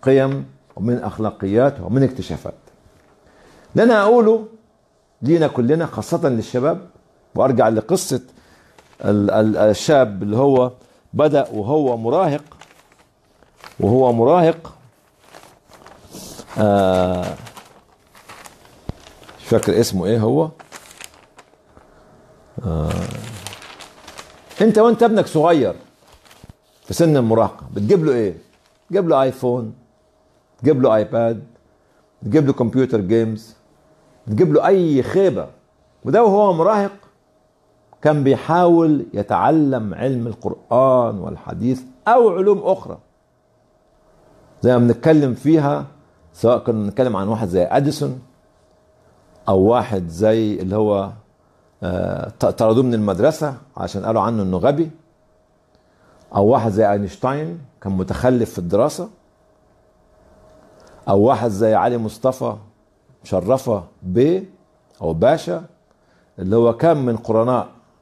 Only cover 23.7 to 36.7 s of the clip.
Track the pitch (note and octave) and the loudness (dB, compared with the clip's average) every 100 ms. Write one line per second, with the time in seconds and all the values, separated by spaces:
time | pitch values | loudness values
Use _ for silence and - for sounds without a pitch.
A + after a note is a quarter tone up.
23.7 | - - - - - - - - - A3 | -20 -20 -20 -20 -20 -20 -20 -20 0 2
24.7 | G#3+ A#3 A3+ A#3 G#3+ D#3+ D#3 D#3 E3+ G#2+ | 6 4 4 2 2 0 0 2 2 0
25.7 | E2+ - _ _ _ _ _ - - _ | -4 -16 _ _ _ _ _ -20 -20 _
26.7 | _ - F#2+ E3 D3 A2+ A2+ G#2 - - | _ -14 0 2 4 2 2 2 -2 -14
27.7 | - G#2 G3 D#3 A#2+ G#2 E2 _ _ _ | -6 0 2 2 0 -2 -4 _ _ _
28.7 | _ _ F3 F3 C#3+ C3+ B2 B2+ B2 A2 | _ _ -4 0 2 2 -2 -4 -4 -6
29.7 | A2 _ _ _ _ _ _ _ _ A#2+ | -14 _ _ _ _ _ _ _ _ 0
30.7 | C#3+ B2 A2 G#2 A2+ A#2 A2+ - _ _ | 2 4 2 0 -2 -2 -4 -12 _ _
31.7 | _ _ _ _ _ - B2+ C#3 - A#2 | _ _ _ _ _ -2 0 2 0 0
32.7 | B2+ B2+ A#2 F2+ A#2 A2+ G#2+ - _ _ | 0 0 0 0 0 0 -6 -14 _ _
33.7 | _ _ _ _ _ - G#2+ F3 D3 D#3 | _ _ _ _ _ -6 0 2 2 4
34.7 | G3 E3+ C#3 A#2+ F#3 G3 G#2+ D2 - _ | 2 2 0 0 0 0 0 -10 -16 _
35.7 | _ _ _ - F3 A#3 G3 G#3 E3+ F#3+ | _ _ _ -2 2 4 4 2 2 2